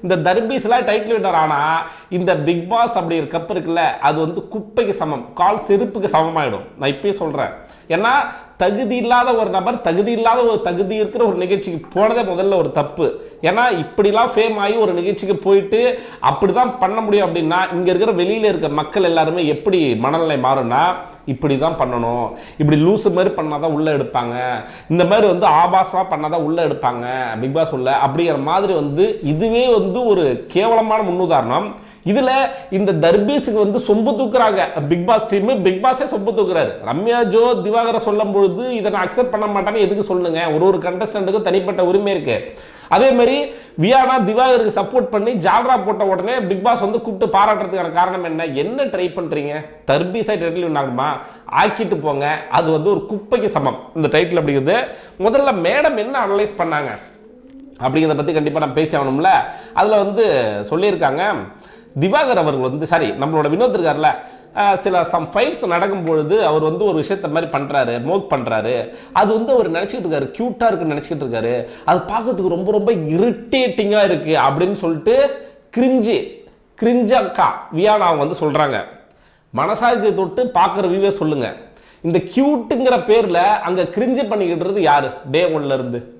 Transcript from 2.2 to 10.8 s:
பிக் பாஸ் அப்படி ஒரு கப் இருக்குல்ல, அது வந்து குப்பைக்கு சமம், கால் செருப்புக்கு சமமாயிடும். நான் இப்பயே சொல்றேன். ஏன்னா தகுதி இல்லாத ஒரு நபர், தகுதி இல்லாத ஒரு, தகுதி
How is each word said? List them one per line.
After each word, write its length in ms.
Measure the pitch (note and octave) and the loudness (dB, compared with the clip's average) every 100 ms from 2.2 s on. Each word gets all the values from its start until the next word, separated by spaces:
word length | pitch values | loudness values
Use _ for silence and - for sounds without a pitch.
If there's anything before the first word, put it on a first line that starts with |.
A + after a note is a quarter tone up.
| F3+ E3 | 0 0
பிக் 320 | D3+ E3+ F3 | 0 -2 0
பாஸ் 300 | A3+ A#3 G#3 | 0 2 0
அப்படி 180 | E3+ E3 | -2 -2
ஒரு 100 | C#3+ | -2
கப் 240 | E3+ E3 | -6 -4
இருக்குல்ல, 480 | G#3 D#3+ E3 D#3 - | -6 -2 0 0 0
அது 220 | C#3 D#3 | 0 0
வந்து 280 | D#3+ F3 - | -2 -4 -8
குப்பைக்கு 420 | G#3+ G3+ - G#3+ | -10 -4 -2 -2
சமம், 420 | D#3 D#3 C#3 - | -2 -4 -6 -8
கால் 260 | - F3+ G#3+ - | 0 0 0 0
செருப்புக்கு 400 | G3+ G3+ G#3 F#3+ | 0 0 -4 0
சமமாயிடும். 520 | D#3+ E3 D#3+ C3+ G2 - - | 2 2 0 -2 -4 -10 -4
நான் 120 | C#3 | -4
இப்பயே 200 | C#3 G3+ | -2 -4
சொல்றேன். 540 | G3 D#3+ C#3 G#2+ - - - - | -2 -4 -4 -6 -6 -20 -20 -4
ஏன்னா 200 | E3 A3+ C4+ - - - - | 0 2 2 0 -10 -20 -2
தகுதி 400 | F3+ G3+ A#3 B3 | 0 0 -2 -2
இல்லாத 380 | A#3 B3 B3 | 2 2 4
ஒரு 160 | A3+ G#3 | 0 0
நபர், 300 | F#3 F#3 A#3 | 0 -2 -2
தகுதி 320 | F3 F3 G#3 | 0 0 0
இல்லாத 300 | A3+ A3+ A#3+ | 2 2 2
ஒரு, 180 | A#3 G#3+ | 2 2
தகுதி 340 | F3 F3 | -2 -2